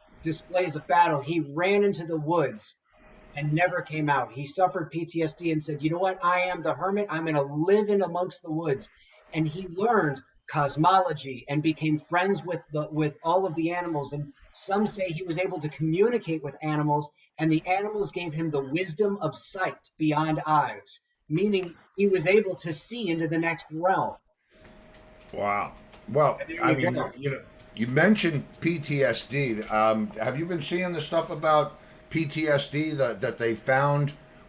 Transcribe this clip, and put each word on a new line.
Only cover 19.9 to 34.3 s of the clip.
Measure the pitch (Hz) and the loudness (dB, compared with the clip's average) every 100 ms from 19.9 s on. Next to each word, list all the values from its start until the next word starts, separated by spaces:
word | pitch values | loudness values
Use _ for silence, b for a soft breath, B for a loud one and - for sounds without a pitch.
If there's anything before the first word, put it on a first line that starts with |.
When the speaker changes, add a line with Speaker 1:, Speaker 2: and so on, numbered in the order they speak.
| - | -2
Speaker 1:
beyond | 156 147 160 156 156 | 0 2 0 0 2
eyes, | 151 131 107 - - - _ - | 2 2 -4 -12 -14 -14 _ -4
meaning | 151 208 196 180 - _ - | 0 2 0 -2 -10 _ 0
he | 202 | 2
was | 185 160 | 4 4
able | 208 190 175 | 4 4 -2
to | 170 | -4
see | 156 - 240 202 | -4 -4 -4 -2
into | 165 160 | -2 0
the | 165 | 0
next | 165 165 - | -2 -4 -8
realm. | 156 180 180 113 - _ _ _ _ - - - - - - - | -2 0 2 0 -6 _ _ _ _ -20 -20 -20 -20 -20 -20 -14
Speaker 2:
Wow. | - 101 101 90 - - - - | -4 -2 0 -4 -10 -20 -20 -4
Well, | 127 143 - | 2 2 2
Speaker 1:
There | - 165 | -6 -2
you | |
Speaker 2:
I | - 143 | 0 2
mean, | 170 | 0
Speaker 1:
go. | 113 - 123 | -2 -4 -6
Speaker 2:
you | 139 | -6
know, | 135 - - - - | -6 -10 -20 -16 -6
you | 117 | -2
mentioned | 131 180 214 170 147 - - | 4 6 6 2 -2 -6 -4
P | - 170 | -2 -2
T | 143 143 | -2 2
S | 131 113 | 2 0
D. | - 139 139 107 | -4 -2 -2 -2
Um, | 107 107 110 110 104 | -2 2 4 4 0
have | - 113 135 | -4 -4 -2
you | 170 | -4
been | 175 | -4
seeing | 147 180 185 | -2 -2 -2
the | 170 | -4
stuff | 143 165 160 | -2 -2 -2
about | 160 156 151 143 B B B - | 0 4 4 4 B B B -6
P | 156 156 | -4 -2
T | 156 156 | 0 2
S | 143 - | 2 0
D | 143 156 | -2 -2
that, | 147 127 101 | 0 -2 0
that | 123 113 | -4 -2
they | 117 | -2
found, | 110 - 131 143 143 143 - B | -2 2 2 4 2 0 -4 B